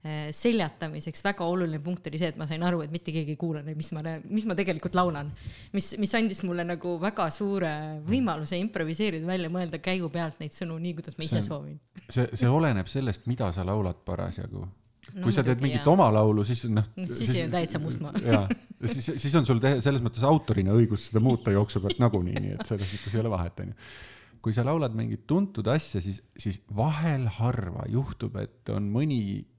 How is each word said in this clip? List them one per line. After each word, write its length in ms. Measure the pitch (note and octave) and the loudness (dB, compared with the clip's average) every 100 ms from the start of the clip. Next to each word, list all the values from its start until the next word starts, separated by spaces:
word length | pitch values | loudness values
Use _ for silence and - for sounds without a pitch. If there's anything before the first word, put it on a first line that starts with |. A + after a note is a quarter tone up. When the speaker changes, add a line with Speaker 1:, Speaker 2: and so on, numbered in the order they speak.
Speaker 1:
äh, 240 | D#3 D3+ D3+ | -6 -6 -6
seljatamiseks 920 | D#3 A#3+ A3+ D#3+ - D#3+ D3+ D#3 - | -2 2 2 0 -4 -8 -8 -8 -4
väga 180 | G3+ G3 | -4 -2
oluline 360 | E3+ F3+ F3 D#3 | 0 0 0 -2
punkt 240 | D3+ F3+ D#3+ | -6 -6 -6
oli 120 | D#3 | -4
see, 100 | E3 | -4
et 80 | D#3 | -4
ma 100 | D3+ | -6
sain 160 | D#3+ | -2
aru, 200 | F3 F3 | 0 0
et 100 | D3+ | -4
mitte 180 | E3+ - | -8 -4
keegi 200 | D#3+ D3+ | -4 -4
ei 60 | D3+ | -4
kuula, 280 | E3+ D#3 | -4 -4
mis 260 | D3 D#3 D#3 | -6 -8 -6
ma 120 | D#3+ | -6
re-, 180 | D#3+ D#3+ - | -6 -8 -4
mis 140 | G#3+ G#3+ | -2 0
ma 80 | |
tegelikult 400 | F3+ F#3 D#3+ F3+ | 0 0 -2 0
laulan. 380 | F#3 F3+ D3 D3 - - - - | 2 2 0 -8 -10 -14 -14 -6
Mis, 240 | G3+ - - | -4 -4 -2
mis 160 | G#3 | 0
andis 300 | A#3 A3 G3 | 2 0 -2
mulle 180 | F#3 F3 | -4 -2
nagu 320 | E3+ E3+ F3+ E3+ | -2 -4 -4 -2
väga 260 | F#3+ G#3+ E3+ | -2 0 -2
suure 680 | - G3+ G3 E3 D3+ D#3 D#3 D#3 | -2 -2 0 -2 -4 -6 -8 0
võimaluse 480 | B3 A#3 E3 D3+ F3+ | 2 2 0 -2 -2
improviseerida, 640 | G#3+ F#3+ D#3+ E3 G#3+ D#3+ E3 | -2 -2 -4 0 -2 -2 -2
välja 220 | F#3 E3 | -2 -2
mõelda 300 | F3+ F3 D#3 | -2 -4 -4
käigu 260 | F#3 F#3 E3 | -2 -2 -2
pealt 260 | E3 E3 - | -4 -4 -6
neid 140 | D3+ | -12
sõnu 260 | - E3+ D#3+ | -8 -8 -4
nii, 160 | F3 | -4
kuidas 240 | D#3+ D#3 - | -6 -10 -8
ma 60 | |
ise 60 | D#3 | 0
Speaker 2:
See 120 | A2 | 0
on 60 | G2+ | 0
Speaker 1:
soovin. 320 | D3 C#3+ D3+ _ - - | -6 -8 -14 _ -20 -4
Speaker 2:
see, 200 | B2 B2 A#2 | 0 0 2
see 100 | B2 | 4
oleneb 380 | D3 D#3+ G#2 F2+ | 4 4 2 0
sellest, 400 | C#3 C3 G2 - | -2 -2 -2 -4
mida 240 | A#2+ G2+ | -2 0
sa 120 | F2 | 0
laulad 320 | F2+ G#2+ F#2+ F2 | 0 0 0 -4
parasjagu. 640 | - F2+ F#2 F2 F#2 F#2+ F#2 - _ _ - | -6 -4 -4 -6 -8 -8 -10 -14 _ _ -16
Speaker 1:
No 80 | G3 | -2
Speaker 2:
Kui 100 | A#2+ | 2
sa 100 | G#2+ | 2
teed 160 | B2 A#2+ | 2 2
Speaker 1:
muidugi, 20 | C#3 | 2
Speaker 2:
mingit 160 | B2 | 2
Speaker 1:
jah. 80 | C#3+ | 6
Speaker 2:
oma 140 | F#3 C3 | 8 8
laulu, 320 | G#2+ A2 G#2+ | 8 6 4
siis 200 | G#2 A#2+ | 2 -2
noh, 180 | A#2+ G#2+ G#2 - | 0 0 0 -4
Speaker 1:
Siis 220 | F#3 A#2+ | -6 -2
Speaker 2:
siis 260 | B2 D3 | 2 2
Speaker 1:
on 60 | E3 | 0
täitsa 280 | F3+ E3 D#3+ | -2 -2 -2
must 220 | D3+ - | -4 -4
maa. 120 | D3 - | -4 -2
Speaker 2:
jaa. 240 | A#2 G#2 G2 - - - A#2 | 4 4 4 -4 -6 -6 -4
Siis, 180 | B2+ B2 C3+ | -2 -4 -2
siis 140 | C#3 | 2
on 100 | D#3+ | 4
sul 140 | B2+ A#2+ | 6 4
te-, 200 | C3 C#3 | 6 4
selles 180 | C3 C3+ | 2 2
mõttes 220 | A#2 - | 0 2
autorina 480 | C3+ D#3 - G#2 F#2+ | 6 6 4 2 6
õigus 380 | A2 A2+ G#2 - | 6 6 2 0
seda 100 | A2 | 4
muuta 300 | B2 A#2+ - | 4 4 4
jooksu 280 | G2+ G#2+ G2+ | 4 4 0
pealt 180 | G2 - | -2 2
nagunii, 340 | A#2+ G2+ F2+ G#2+ | 4 4 0 -2
nii 120 | G2 | -4
et 120 | G2+ - | -6 -4
selles 220 | G#2 G2 | -4 -4
mõttes 260 | G2+ G#2 | -6 -4
ei 60 | A2+ | 0
ole 80 | A2 | 0
vahet, 320 | F#2 E2+ - | 0 -2 -6
on 80 | F#2+ | -10
ju. 60 | - - - - - - - | -10 -16 -18 -20 -20 -20 -6
Kui 120 | A2+ | -2
sa 100 | A2 | 0
laulad 300 | B2 D#3+ C3+ A2 | 2 0 0 -2
mingit 300 | A2+ G#2+ - | -4 -6 0
tuntud 400 | E3 G3 D3+ G#2+ | 2 2 0 0
asja, 320 | D3+ - G2+ | 0 0 -4
siis, 220 | F#2 G2 _ - | -4 -6 _ -8
siis 260 | G#2 F#2+ _ | -6 -6 _
vahel 520 | G#2 C#3+ D3+ E3 C#3 A#2+ | -2 0 0 0 0 -2
harva 560 | - A2+ A#2+ F2+ - - | 0 0 0 -4 -6 -2
juhtub, 480 | A#2 C3+ - A2 G2 | -2 -2 -6 -6 -6
et 320 | G#2+ _ - | -8 _ -4
on 180 | G2+ G2+ | -2 0
mõni 540 | A2 D3+ B2+ G2+ G2+ - | 0 0 0 -2 -4 -8